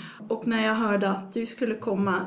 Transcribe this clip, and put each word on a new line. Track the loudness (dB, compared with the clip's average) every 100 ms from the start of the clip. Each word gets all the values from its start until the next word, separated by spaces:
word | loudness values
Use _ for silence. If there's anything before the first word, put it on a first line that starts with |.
| -12 -10 -6
Och | -4 0
när | 2 2
jag |
hörde | 2 4 4 2
att | 0 -4
du | -4 -4
skulle | -2 -2
komma, | -2 -2 0 2 2